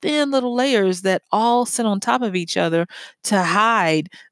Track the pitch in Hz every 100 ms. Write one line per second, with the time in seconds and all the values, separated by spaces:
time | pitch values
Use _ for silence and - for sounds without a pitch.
0 | - 302 285 269 247 240 269 233 190 180
1 | 190 185 - 208 233 240 240 - 226 202
2 | - 247 233 185 170 - 170 165 170 -
3 | - - - 202 175 190 220 226 170 156
4 | 156 - -